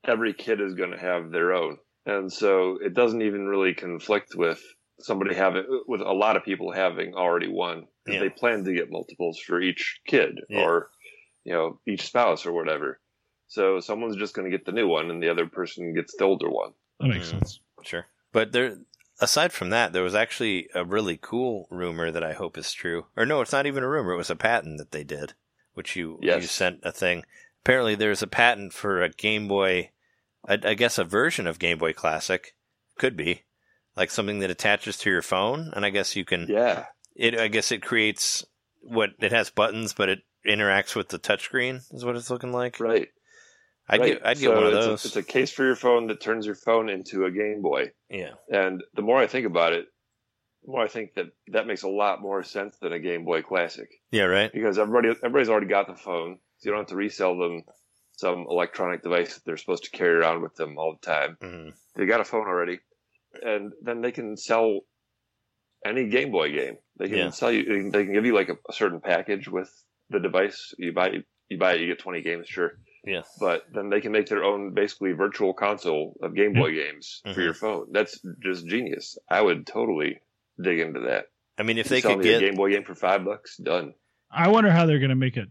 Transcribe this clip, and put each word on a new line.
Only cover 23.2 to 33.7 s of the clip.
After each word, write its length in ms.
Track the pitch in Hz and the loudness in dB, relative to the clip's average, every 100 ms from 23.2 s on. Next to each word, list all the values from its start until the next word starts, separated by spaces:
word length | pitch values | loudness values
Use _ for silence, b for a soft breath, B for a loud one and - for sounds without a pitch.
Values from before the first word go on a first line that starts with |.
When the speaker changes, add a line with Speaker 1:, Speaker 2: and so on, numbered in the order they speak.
| 117 | 0
Speaker 2:
no, 140 | 151 | 2
it's 100 | 117 | 0
not 140 | 139 143 | 0 -2
even 160 | 139 | -2
a 60 | 127 | -2
rumor. 240 | 151 98 | -2 -2
It 40 | 90 | -4
was 120 | 85 | -4
a 60 | 85 | -2
patent 420 | 113 117 80 76 | 0 0 -2 -12
that 140 | 73 | -10
they 100 | 78 | -12
did, 300 | 73 76 73 - _ _ _ | -10 -10 -10 -14 _ _ _
which 220 | - - 92 | -14 -10 -8
you, 220 | 82 80 | -8 -4
you 60 | - | 0
Speaker 1:
Yes. 220 | 85 87 | 0 -2
Speaker 2:
sent 300 | - 92 90 | -2 -2 -2
a 80 | 87 | -10
thing. 320 | - 90 87 - b b b | -2 -2 -2 -6 b b b
Apparently 300 | - 131 117 104 | 2 4 4 2
there's 260 | 107 101 | 2 0
a 40 | 104 | -2
patent 440 | - 120 110 98 | 4 4 4 -6
for 300 | - 104 92 | -6 -2 2
a 60 | 87 | 0
Game 380 | - 104 107 104 | 0 -2 -2 0
Boy, 420 | 98 95 90 85 _ _ _ _ _ - | 2 4 2 -2 _ _ _ _ _ -2
I, 120 | 104 | 0
I 120 | 101 | 0
guess 220 | 107 120 - | 2 2 0
a 60 | |
version 420 | 87 101 151 - 90 | 0 2 0 0 -4
of 100 | 80 | -2
Game 200 | 87 82 | -2 0
Boy 140 | 82 | -2
Classic. 600 | 78 82 78 - 92 - _ _ _ _ - | 0 -2 -2 -2 -4 -4 _ _ _ _ -2
Could 180 | 131 104 | -2 -2
be. 260 | 82 87 _ _ _ | -4 -4 _ _ _